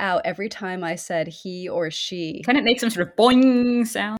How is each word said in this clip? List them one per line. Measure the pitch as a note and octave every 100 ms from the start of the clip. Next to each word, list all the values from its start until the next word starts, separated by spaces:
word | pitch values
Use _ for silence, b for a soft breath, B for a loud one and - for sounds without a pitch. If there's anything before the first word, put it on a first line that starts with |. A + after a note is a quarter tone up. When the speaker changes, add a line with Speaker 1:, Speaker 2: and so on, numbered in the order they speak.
Speaker 1:
out | G3 F3+
every | - F3+ G#3
time | - F#3+ F#3
I | E3+
said | F3 - E3+ D#3+
he | D#3+ F#3+ F3+ F3+
or | - D#3+
she. | D#3+ - F3+ D#3+ -
Speaker 2:
Can | - C#4
it |
make | A#3 A#3+
some | A#3
sort | G3+ F3
of | -
boing | A#3 B3+ C4 B3 B3 A#3+ A3+
sound? | - G#3